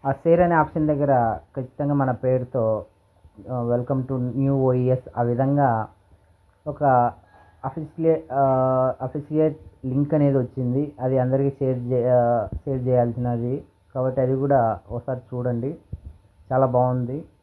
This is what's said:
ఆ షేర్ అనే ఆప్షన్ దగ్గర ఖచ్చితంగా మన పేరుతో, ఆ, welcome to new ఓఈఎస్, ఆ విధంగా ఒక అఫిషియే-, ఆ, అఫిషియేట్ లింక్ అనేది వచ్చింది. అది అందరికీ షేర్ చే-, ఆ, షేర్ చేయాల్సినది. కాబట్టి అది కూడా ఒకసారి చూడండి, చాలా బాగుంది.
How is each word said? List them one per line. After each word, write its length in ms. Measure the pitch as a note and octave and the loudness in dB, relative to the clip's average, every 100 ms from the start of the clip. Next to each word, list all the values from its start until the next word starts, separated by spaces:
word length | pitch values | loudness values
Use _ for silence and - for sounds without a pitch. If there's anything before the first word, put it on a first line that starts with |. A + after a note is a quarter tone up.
| C#3 | -4
ఆ 60 | |
షేర్ 280 | C3+ E3+ E3+ | -2 2 4
అనే 160 | F3 E3 | 4 4
ఆప్షన్ 320 | D#3 E3+ D3+ | 2 0 0
దగ్గర 500 | D3 C#3+ C3 A#2 G2+ - - | 0 2 2 2 -2 -8 -10
ఖచ్చితంగా 380 | B2+ _ C#3+ | -10 _ -2
మన 180 | C#3+ C3 | 0 0
పేరుతో, 760 | B2 B2+ B2+ B2 B2 A2+ G#2+ - _ _ _ - - G#2 | -2 0 -2 -2 -2 0 -2 -6 _ _ _ -20 -20 -10
ఆ, 240 | B2 A#2+ A#2+ | -6 -2 -2
welcome 320 | B2 C3+ B2+ | 0 -4 -2
to 260 | C3 B2 B2 | -4 -4 -2
new 140 | C#3 | 0
ఓఈఎస్, 580 | C#3 C3 B2+ B2+ B2+ - - | 2 2 2 2 0 -2 -4
ఆ 40 | |
విధంగా 680 | A#2+ A#2+ C3+ C#3+ C3+ A2+ A2 _ _ _ _ _ _ _ - | -2 0 0 2 2 0 -4 _ _ _ _ _ _ _ -12
ఒక 160 | D3 D3 B2+ A#2+ - _ - - _ C3 | -2 2 4 2 -2 _ -20 -20 _ -10
అఫిషియే-, 680 | E3 D3+ - D#3+ D#3+ - | -8 -12 -2 0 0 -2
ఆ, 120 | C3 C3+ C3 C3 C3 C3 - | 0 2 2 2 2 0 -2
అఫిషియేట్ 580 | C3 D3+ C#3+ D3+ D#3 D#3 - _ C3 | -6 -8 -6 0 0 -2 -16 _ -4
లింక్ 280 | C3 D3 | -2 0
అనేది 240 | D#3 C#3+ C3+ | 2 2 2
వచ్చింది. 560 | B2 - B2 B2+ D3 C#3+ | -2 -4 -2 -2 -4 -4
అది 200 | B2+ C3 | -2 0
అందరికీ 300 | B2+ C3+ C#3 | 2 0 0
షేర్ 280 | C#3 C3+ B2+ | -2 -2 -2
చే-, 320 | A#2+ B2+ A#2+ | -2 0 2
ఆ, 380 | B2 A#2+ A#2+ G#2 - | 4 4 2 -2 -8
షేర్ 320 | - C3 B2+ | -6 -4 0
చేయాల్సినది. 760 | B2+ A#2+ A#2 B2 A#2+ A#2+ C#3 - _ _ C3+ | 2 2 0 -4 -4 -4 -6 -10 _ _ -4
కాబట్టి 260 | C3 B2+ | -4 0
అది 140 | B2+ C3 | 0 0
కూడా 440 | C#3 C#3 A2+ A2 - | 2 2 2 -2 -8
ఒకసారి 300 | A#2 - B2 - | -10 -8 -10 -8
చూడండి, 440 | B2+ B2 A#2+ B2+ F3 _ - - - _ _ - | -6 -4 -4 -6 -8 _ -16 -16 -20 _ _ -4
చాలా 120 | C3 C3 | 0 2
బాగుంది. 600 | B2 B2 B2+ A#2+ C#3 F3 _ | 2 2 0 -4 -8 -12 _